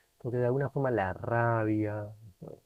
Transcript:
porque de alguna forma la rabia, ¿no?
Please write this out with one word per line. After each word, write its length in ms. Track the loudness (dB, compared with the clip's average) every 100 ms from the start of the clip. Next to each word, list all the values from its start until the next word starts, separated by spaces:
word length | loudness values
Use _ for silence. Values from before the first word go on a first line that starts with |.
| _ _
porque 180 | -4 0
de 80 | 2
alguna 240 | 2 0
forma 200 | 0 2
la 200 | 2 0
rabia, 920 | -2 0 2 2 2 2 2 0 -4 -8 -14 -20 -18
¿no? 120 | -18 -18